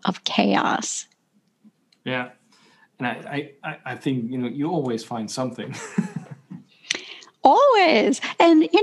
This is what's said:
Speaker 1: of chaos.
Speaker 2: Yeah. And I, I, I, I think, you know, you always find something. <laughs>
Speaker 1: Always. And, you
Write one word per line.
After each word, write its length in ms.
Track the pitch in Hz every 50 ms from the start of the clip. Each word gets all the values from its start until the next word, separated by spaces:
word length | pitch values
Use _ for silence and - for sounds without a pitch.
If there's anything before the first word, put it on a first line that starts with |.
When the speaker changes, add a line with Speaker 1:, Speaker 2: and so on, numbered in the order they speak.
| -
Speaker 1:
of 200 | - 190 - -
chaos. 840 | - - - 202 202 196 - - - - - 220 - - - - _ _ _ _ _ _ _ _ _ _ _ _ _ _ _ _ _ _ _ -
Speaker 2:
Yeah. 260 | 131 127 123 123 123 - _ _ _ _ _ _ _ _ _ _ _ _ -
And 80 | 127 120
I, 420 | 110 107 117 - 139 143 147 - - _ -
I, 60 | 160
I, 60 | 151 - - 135
I 40 | 123
think, 340 | - - 139 135 123 113 117
you 60 | 131
know, 120 | 127 123 120
you 200 | 117 139 143 165
always 320 | 185 160 135 123 117 113
find 280 | - - 123 113 110 104
something. 440 | - - 131 123 113 - 101 - 123 -
<laughs> 1600 | - - - - - - - - - - - - _ - - - - _ _ _ _ - - - - - - - - - _ _ -
Speaker 1:
Always. 760 | - 302 440 571 571 480 415 370 339 - 220 202 208 277 - - - - -
And, 300 | 339 339 330 311 330 -
you 100 | - 415